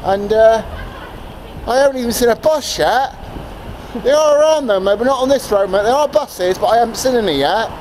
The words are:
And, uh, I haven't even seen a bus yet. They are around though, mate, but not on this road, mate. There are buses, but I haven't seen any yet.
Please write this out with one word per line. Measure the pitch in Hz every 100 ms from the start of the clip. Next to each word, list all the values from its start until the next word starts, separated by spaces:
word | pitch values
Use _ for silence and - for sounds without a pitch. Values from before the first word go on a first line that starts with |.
And, | 175 196 202
uh, | 220 220 220 - - - - - - - - - - -
I | 247
haven't | 277 262
even | 240
seen | 226 240
a | 220
bus | 302 311 - -
yet. | 156 226 269 - - - - - - - - 240
They | 226
are | 294 349 294
around | 311 311 262
though, | 196
mate, | 196 208
but | 247
not | 269
on | 262
this | 277 -
road, | 202 196
mate. | 190
There | 208
are | 269 294
buses, | 294 285 - 180 185
but | 202
I | 226
haven't | 233 -
seen | 262 240
any | 208 143
yet. | 139 202 226 -